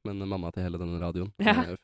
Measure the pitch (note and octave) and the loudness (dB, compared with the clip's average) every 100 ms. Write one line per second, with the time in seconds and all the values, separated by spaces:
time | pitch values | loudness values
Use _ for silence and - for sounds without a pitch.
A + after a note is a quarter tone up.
0 | G#2+ G2 G2 F#2+ E2+ F#2 F2+ E2+ F2 E2+ | -4 -4 -2 -2 -2 -2 -2 -2 -2 -2
1 | E2+ F2 F#2+ - G#3 G#3 F2 F2+ | -2 -2 -2 2 4 4 2 -2